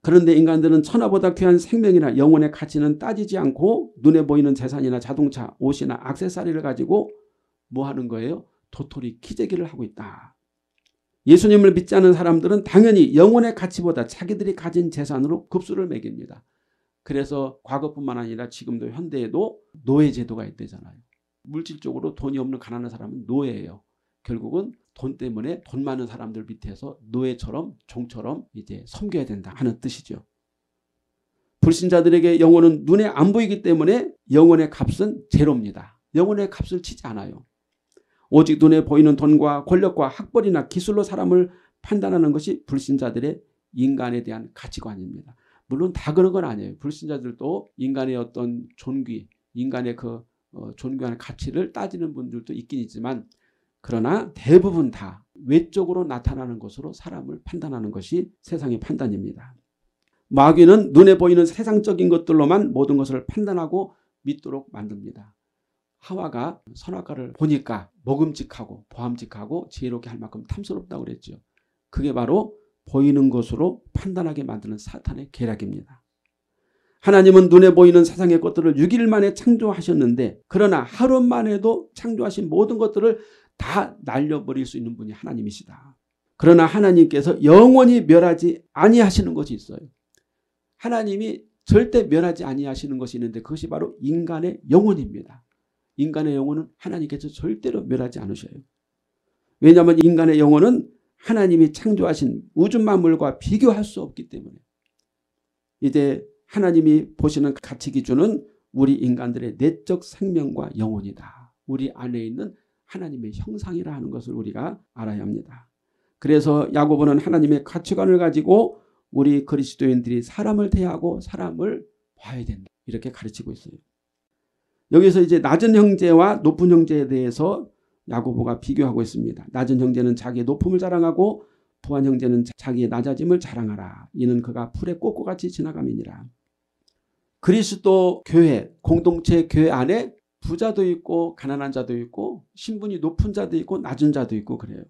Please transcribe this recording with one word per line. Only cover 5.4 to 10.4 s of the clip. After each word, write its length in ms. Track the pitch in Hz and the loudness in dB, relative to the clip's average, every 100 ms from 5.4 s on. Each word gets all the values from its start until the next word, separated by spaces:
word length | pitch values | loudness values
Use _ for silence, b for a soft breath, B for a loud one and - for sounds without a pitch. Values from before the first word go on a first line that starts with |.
| 117 _ | -14 _
옷이나 440 | 131 143 139 123 - | -6 -4 -6 -8 -10
액세서리를 520 | 143 185 175 170 160 | -8 -8 -6 -6 -6
가지고 480 | 147 127 131 202 - - _ _ _ _ _ | -8 -8 -2 -2 -2 -14 _ _ _ _ _
뭐 180 | 127 139 | -8 -8
하는 220 | 131 123 | -8 -10
거예요? 360 | 113 120 170 _ _ _ | -8 -8 -10 _ _ _
도토리 500 | - 131 139 120 - | -16 -16 -12 -14 -16
키재기를 440 | - - 196 180 165 | -16 -10 -6 -6 -8
하고 200 | 135 117 | -12 -14
있다. 500 | - 104 - _ _ | -14 -20 -20 _ _